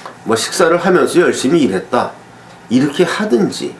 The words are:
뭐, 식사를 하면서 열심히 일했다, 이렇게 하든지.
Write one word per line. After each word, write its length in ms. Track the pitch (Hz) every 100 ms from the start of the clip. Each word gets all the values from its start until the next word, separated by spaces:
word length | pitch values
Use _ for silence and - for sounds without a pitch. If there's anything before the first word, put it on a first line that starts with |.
| - -
뭐, 120 | - 113
식사를 400 | - - 165 170
하면서 440 | 180 175 123 165
열심히 420 | 151 117 127 165
일했다, 500 | 117 92 - 123 - - - - - - -
이렇게 360 | 123 147 -
하든지. 720 | 170 - 208 233 170 - - -